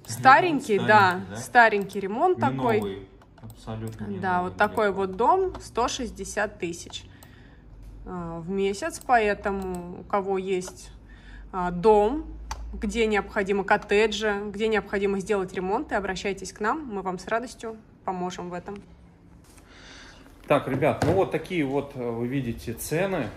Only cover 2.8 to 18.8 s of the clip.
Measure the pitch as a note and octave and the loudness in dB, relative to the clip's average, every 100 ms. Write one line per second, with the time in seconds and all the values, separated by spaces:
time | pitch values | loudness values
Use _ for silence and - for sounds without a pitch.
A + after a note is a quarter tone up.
2.8 | G3+ F#3+ - - - - A2+ - - A2 | 0 -8 -14 -20 -20 -18 -18 -14 -12 -8
3.8 | A2+ - G#3 F#3+ F#3 F3+ F#3 F#3 G#3 A3 | -10 -10 -8 -4 0 0 -2 0 0 2
4.8 | G#3 F#3+ F#3+ F#3 C4 F#4 F#4 - - - | 0 0 -2 2 4 4 2 -4 -8 -4
5.8 | B3+ - A3 F#3 F#3+ G#3 G#3 - - E3+ | -2 -2 -8 -8 -8 -4 -4 -4 -8 -8
6.8 | - - - - - - - - - - | -14 -16 -18 -20 -20 -20 -20 -20 -20 -20
7.8 | - - - F3+ E3+ E3+ E3 G3 G3 G3+ | -18 -16 -12 -10 -10 -10 -6 -2 0 -2
8.8 | D#4+ D#4+ - A#3+ G#3 G3+ G#3 G3 F#3 F3+ | -6 -6 2 4 4 0 -2 -4 -4 -8
9.8 | F3 F3+ F3+ G3+ G3 F#3+ F#3+ F#3 F3+ - | -8 -14 -4 -2 0 -2 0 -4 -4 -12
10.8 | - - - - - - - F#3+ F3+ F3 | -18 -20 -20 -20 -20 -18 -10 -4 -4 4
11.8 | A3 G#3 G#3 D#4 - - - - - - | 6 6 6 0 -6 -14 -12 -12 -10 -6
12.8 | G#3+ A3+ A3 G#3 G3+ A3 G3 G3+ F#3+ G#3 | -4 0 2 2 0 -2 0 0 2 0
13.8 | - G#3 A3 G#3 G#3+ G3+ G#3 G3 A3 G#3 | 4 4 4 2 -2 -2 -4 -2 0 0
14.8 | G3+ G3+ G3+ G3 F#3 G3+ F#3 F#3+ F#3 A#3 | 0 0 0 0 0 -2 -2 -4 -2 -2
15.8 | D4+ A#3 F#3+ F3+ G3+ F#3+ F#3 - G#3+ D#4 | -2 -4 -4 -4 -6 -6 -10 -4 -2 -2
16.8 | C#4 G3 F#3+ F#3 - A3 A#3+ - A3+ A3 | -4 -6 -6 -8 -4 -4 -4 -10 -12 -14
17.8 | - - - F#3 F3+ F3+ F3 F3 G3+ G#3 | -18 -12 -8 -6 -6 -8 -10 -10 -10 -14